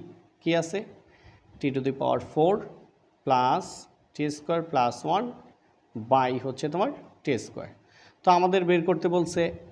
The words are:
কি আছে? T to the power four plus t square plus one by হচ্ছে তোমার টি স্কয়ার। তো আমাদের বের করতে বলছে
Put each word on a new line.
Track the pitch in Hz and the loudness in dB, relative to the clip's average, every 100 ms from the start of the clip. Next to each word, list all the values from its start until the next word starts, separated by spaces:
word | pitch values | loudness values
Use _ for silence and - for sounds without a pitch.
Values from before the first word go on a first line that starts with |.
| - - _ _ | -12 -20 _ _
কি | 170 165 | -2 0
আছে? | 165 196 220 - _ _ - - _ - | 0 -6 -8 -18 _ _ -20 -20 _ -6
T | 143 | -4
to | 135 | -2
the | 131 | -2
power | 135 127 127 | -2 0 0
four | - - 160 214 - - - _ _ _ - | -2 2 2 2 -4 -18 -20 _ _ _ 0
plus | 131 127 160 185 - - _ _ - | 2 4 0 -2 -16 -20 _ _ -6
t | 147 | -6
square | 147 - 170 165 | -6 -4 -4 0
plus | 143 120 120 151 | 0 0 0 -2
one | 180 240 - - _ _ _ _ 117 110 | -2 -2 -10 -20 _ _ _ _ -10 0
by | 131 127 127 | 2 2 -2
হচ্ছে | 131 123 156 | -6 -6 -4
তোমার | 165 233 285 - _ | 0 -2 -2 -16 _
টি | - 123 | -2 -2
স্কয়ার। | - - - - _ _ - _ | -4 -14 -14 -16 _ _ -20 _
তো | - | 4
আমাদের | 175 180 190 175 | 4 4 2 2
বের | 175 170 | 2 2
করতে | 180 185 | 0 2
বলছে | 175 170 175 170 - - | 0 0 0 -2 -4 -12